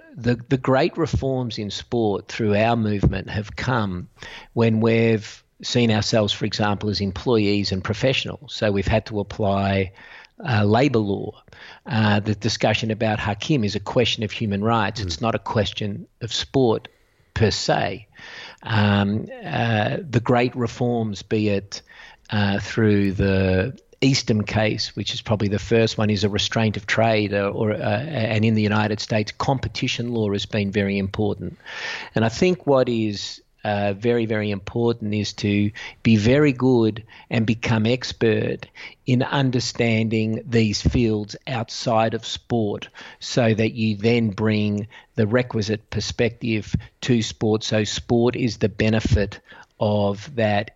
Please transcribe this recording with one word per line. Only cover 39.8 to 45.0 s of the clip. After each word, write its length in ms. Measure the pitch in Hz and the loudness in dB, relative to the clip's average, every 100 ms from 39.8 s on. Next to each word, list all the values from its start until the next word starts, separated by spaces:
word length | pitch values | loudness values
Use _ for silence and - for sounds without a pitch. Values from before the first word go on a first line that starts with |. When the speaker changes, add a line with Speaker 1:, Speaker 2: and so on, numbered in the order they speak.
| 117 110 110 110 110 110 - | 2 2 0 0 0 -4 0
Speaker 1:
these 360 | 117 110 101 | 2 2 2
fields 560 | - 127 117 107 104 - - | 0 2 2 0 -4 -10 -8
outside 680 | 131 - - 127 113 113 | -6 -6 -6 0 2 2
of 120 | 110 - | 0 -6
sport, 640 | - - 117 104 - - - - - | -10 -2 -2 0 -4 -10 -18 -20 -16
so 320 | - - 113 | -4 2 4
that 180 | 104 113 | 4 0
you 240 | 120 110 101 | 0 -2 0
then 360 | 110 120 113 | 2 2 2
bring 540 | 95 110 107 104 104 101 - | 0 0 2 0 -2 -6 -14